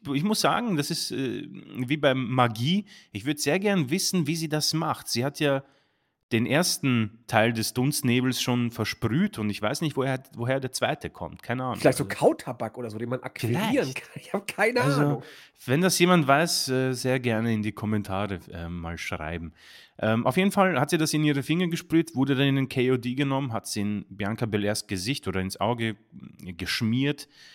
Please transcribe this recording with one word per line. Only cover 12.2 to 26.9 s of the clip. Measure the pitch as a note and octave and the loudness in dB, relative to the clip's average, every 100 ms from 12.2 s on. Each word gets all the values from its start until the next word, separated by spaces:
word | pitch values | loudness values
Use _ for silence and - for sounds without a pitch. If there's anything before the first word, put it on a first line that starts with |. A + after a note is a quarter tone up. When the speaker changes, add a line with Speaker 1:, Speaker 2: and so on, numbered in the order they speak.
| A3 D#4+ - A#2 A2+ - | 2 2 -4 -8 -8 -8
Speaker 2:
oder | A#2 | -10
so, | G#2+ | -6
den | A#2+ | -6
man | B2+ | -6
akquirieren | C3 - A2+ C#3+ A3 | -8 -6 -2 0 0
Speaker 1:
Vielleicht. | C4 C#3 B2+ | 0 -2 -4
Speaker 2:
kann. | - - | -12 -18
Ich | - | -8
hab | G3+ - | -8 -6
keine | - A3 B3 | -2 0 2
Speaker 1:
Also, | C#3+ C#3 | 2 2
Speaker 2:
Ahnung. | D3 C#3+ - - - _ - | 2 0 -6 -20 -20 _ 0
Speaker 1:
wenn | C#3+ | 2
das | F#3 - | 4 6
jemand | F3 F3+ C3+ | 6 8 6
weiß, | C#3 E3 - C3 | 4 4 0 0
äh, | B2+ C3 | 2 0
sehr | B2 B2+ C3 | 0 0 2
gerne | A#2+ A2 A#2 | 2 2 2
in | G#2+ | 0
die | G#2+ | -2
Kommentare, | - G#2+ G#2+ G2 F#2+ G2+ F2+ - | -2 0 0 0 -4 -2 -6 -8
äh, | F2 E2+ | -10 -8
mal | F2 E2 E2+ | -6 -6 -8
schreiben. | - E2 D#2 E2+ E2 - - - - - | -6 -6 -4 -6 -8 -14 -20 -20 -20 -2
Ähm, | G#2+ A2+ B2+ | 2 2 2
auf | F#3 | 2
jeden | F#3+ | 4
Fall | G3 F#3+ C3 | 4 4 4
hat | C#3 | 2
sie | E3 | 2
das | D#3 | 2
in | D3+ | 2
ihre | D3+ C#3 | 2 2
Finger | C3 E3 F3 | 0 0 0
gesprüht, | E3 - D#3+ D#3+ | -2 0 2 2
wurde | B2 C3+ C3 | 0 2 4
dann | C#3 | 4
in | C3+ | 2
den | B2+ | 0
K | C3 B2+ | 0 2
O | B2 | 2
D | B2 B2+ | 0 -2
genommen, | C#3+ C3+ C#3 | 0 0 -2
hat | A2 - | -6 -6
sie | A2 | -4
in | G#2 G#2 - | -2 -4 -6
Bianca | G2 G2+ A2+ A#2 | -6 -4 -2 -2
Belairs | G#2 G#2 G#2+ - | 0 0 -2 -4
Gesicht | F#2+ G2+ C#3 F#2+ | -4 -2 -4 -2
oder | F#2 | -2
ins | F#2+ - | -2 -2
Auge, | G#2+ A#2+ A2+ G#2 _ - - - F2+ | 0 0 -2 -6 _ -20 -20 -16 -14
äh, | |
geschmiert | E2 F2+ - A2 | -8 -4 -2 0